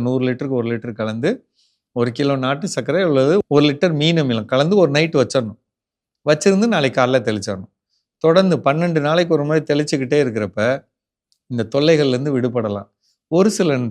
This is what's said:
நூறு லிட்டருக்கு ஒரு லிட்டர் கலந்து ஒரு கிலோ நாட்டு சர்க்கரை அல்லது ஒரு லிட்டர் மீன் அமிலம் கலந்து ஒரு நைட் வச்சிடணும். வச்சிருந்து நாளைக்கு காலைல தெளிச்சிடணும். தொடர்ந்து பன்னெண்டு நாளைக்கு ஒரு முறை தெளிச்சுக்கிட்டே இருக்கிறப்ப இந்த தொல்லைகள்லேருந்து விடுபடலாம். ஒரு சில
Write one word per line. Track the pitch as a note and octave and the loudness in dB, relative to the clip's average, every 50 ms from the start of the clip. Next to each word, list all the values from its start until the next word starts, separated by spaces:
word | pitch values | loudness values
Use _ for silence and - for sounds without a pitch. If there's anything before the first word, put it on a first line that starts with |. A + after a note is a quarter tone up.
| A#2+ | 0
நூறு | B2 C3 B2+ B2+ | -2 -2 0 0
லிட்டருக்கு | B2+ B2 B2 D3 C3+ C3 B2 | -2 -2 -4 -4 -4 -4 -4
ஒரு | A2+ A#2 | -2 -2
லிட்டர் | A#2 A2+ A2 A#2+ G#2+ G#2+ | -4 -6 -6 -10 -8 -6
கலந்து | A2 A2 A2 A2+ B2+ F3 B3+ C4 - _ _ _ _ _ _ _ _ _ _ | -6 -6 -4 -2 -2 -2 -2 -2 -8 _ _ _ _ _ _ _ _ _ _
ஒரு | B2 A#2+ B2 A#2+ | -2 -2 -2 -2
கிலோ | - D3 C#3 C#3 C3 B2+ | -2 -2 0 0 0 -2
நாட்டு | B2+ C#3+ D3 G3+ F3+ - | -4 -4 -4 -4 -6 -6
சர்க்கரை | - A#2+ - C#3+ F3+ G3 | -6 -4 -2 -2 0 0
அல்லது | E3+ C#3+ C3 C3 C#3+ E3+ G#3 - - C#3+ | 2 2 2 4 4 2 2 0 2 2
ஒரு | D3 D3 | 4 4
லிட்டர் | D3 C#3+ D3 F#3+ F3+ D#3+ D3 | 4 2 2 0 0 0 2
மீன் | D3 D#3+ E3+ E3 D3 | 0 2 2 2 2
அமிலம் | C3 A#2 A2 A2+ - | 0 0 -2 -2 -2
கலந்து | C3 C3 C#3+ E3 G#3 G#3 F3 | 0 0 2 2 4 4 2
ஒரு | D3 C#3 | 4 2
நைட் | D3 D#3+ D#3+ - - | 0 0 2 2 0
வச்சிடணும். | - - - C3+ A#2 G#2+ G2 - _ _ _ _ _ _ _ _ _ _ _ _ _ | 0 2 0 -2 -2 -2 -8 -14 _ _ _ _ _ _ _ _ _ _ _ _ _
வச்சிருந்து | D3 D#3 D#3 - G3+ G3 F#3+ G#3+ A#3+ G#3+ | 0 0 2 2 2 2 4 2 2 2
நாளைக்கு | E3 C#3+ B2+ A2 C3+ | 2 0 0 2 2
காலைல | B2+ B2 C3 C3 G#2+ A2+ | 0 2 2 0 0 0
தெளிச்சிடணும். | G#2+ G#2 G2+ A2 G2 F#2 F#2 - _ _ _ _ _ _ _ _ _ _ - | -4 -4 -4 -6 -8 -8 -10 -16 _ _ _ _ _ _ _ _ _ _ 0
தொடர்ந்து | D#3+ E3 F#3 F#3+ F#3+ E3+ B2 - | 2 4 4 4 4 2 2 0
பன்னெண்டு | C#3 C#3+ D#3+ F3 F3 E3 D#3 C#3+ | 0 0 0 0 0 0 0 0
நாளைக்கு | D3 D#3+ F3 F3 E3 D#3+ | 0 0 0 0 0 0
ஒரு | D3 C#3+ D3 | -2 0 0
முறை | D#3 D#3+ C#3+ - | -2 -2 0 0
தெளிச்சுக்கிட்டே | D3 D3 D3+ D3+ - C3+ C3 B2+ D3 D3 C#3+ | -2 -2 0 -2 -2 -4 -2 0 0 0 0
இருக்கிறப்ப | B2+ G#2+ A2+ G#2+ F#2+ - G#2 G#2+ A#2+ C3+ C#3+ - _ _ _ _ _ _ _ _ _ _ _ _ _ | 0 -2 -4 -6 -6 -4 -2 -2 -2 -2 -4 -6 _ _ _ _ _ _ _ _ _ _ _ _ _
இந்த | B2+ A#2 A2+ A2+ - | -6 -6 -4 -2 -2
தொல்லைகள்லேருந்து | C#3 D3 D#3+ E3 D3+ D3 C3+ B2+ B2 C#3 D3+ C#3 | 0 2 4 4 4 2 0 0 -2 -2 -2 -2
விடுபடலாம். | B2 A#2+ B2 A2+ B2 A2 G#2 G2+ G2+ G2 - _ _ _ _ _ _ _ _ | -2 -2 -2 -2 -2 -4 -4 -4 -6 -8 -12 _ _ _ _ _ _ _ _
ஒரு | D#3 F3 F#3+ A3 G#3 - | 0 2 2 2 2 0
சில | F#3 D#3+ C#3 B2+ B2 A#2 | 0 0 0 -2 -4 -4